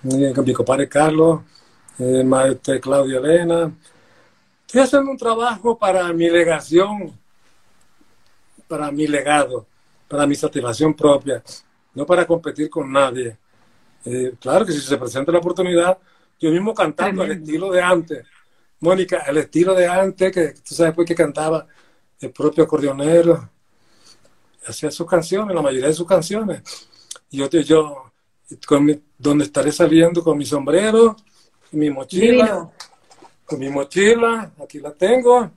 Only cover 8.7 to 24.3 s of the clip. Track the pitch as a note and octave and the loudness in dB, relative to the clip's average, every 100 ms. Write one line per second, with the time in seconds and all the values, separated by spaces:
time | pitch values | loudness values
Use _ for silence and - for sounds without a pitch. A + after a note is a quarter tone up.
8.7 | D#3 D3 C#3+ D3+ D3 C3+ D3 C3+ B2 - | -8 -6 -4 -2 -2 0 0 0 -6 -12
9.7 | _ _ _ _ C#3+ C#3+ C#3+ - C#3+ A#2+ | _ _ _ _ -2 -2 0 -4 -4 -6
10.7 | A2+ D#3 D3+ D3+ C#3 C3+ B2+ - - _ | -2 -2 2 2 2 0 -8 -8 -20 _
11.7 | _ _ C3 C#3+ F3 E3 E3 D#3 C3+ D3+ | _ _ -10 0 0 2 -2 -4 -8 -6
12.7 | D#3+ C#3 C#3 C3+ B2 A#2+ A2 _ _ _ | -6 -2 0 0 -2 -10 -12 _ _ _
13.7 | _ _ _ B2 B2+ B2+ B2 B2+ E3+ G#3 | _ _ _ -8 -6 -6 -6 0 0 0
14.7 | D3 C3+ C#3+ B2 C3+ D3 F3 E3+ F3 F3+ | -4 -4 -6 -4 -6 0 0 0 -4 0
15.7 | E3+ F3 F#3 _ _ _ _ D#3+ E3+ G3+ | 0 0 -2 _ _ _ _ -2 0 -2
16.7 | G#3+ E3+ D3+ F#3+ F#3+ E3+ D#3 D#3 D#3 F#3+ | -2 -4 -2 -4 -2 -6 -6 -6 -6 -2
17.7 | F3+ F3+ F3+ E3 D#3 - _ _ _ _ | 0 2 0 0 -12 -14 _ _ _ _
18.7 | _ D#3+ F#3+ F#3 F3+ C#3 D3 C#3+ D#3+ F3 | _ 0 0 0 -4 -2 -2 -2 0 2
19.7 | F#3 F3 F3+ F#3+ F#3+ F#3 F#3+ D#3 - - | 2 2 0 -2 0 -2 0 -4 -6 -16
20.7 | - E3 E3 E3 E3+ D3+ C#3+ D#3 D#3+ - | 0 0 0 -2 0 0 0 -4 -4 -6
21.7 | _ _ _ _ _ B2+ - D3 D3+ D#3 | _ _ _ _ _ -18 -6 -4 0 0
22.7 | D#3 C#3+ C3+ C#3+ E3+ E3+ D3+ A2+ _ _ | 0 -2 -4 2 4 4 0 -2 _ _
23.7 | _ _ _ _ _ _ | _ _ _ _ _ _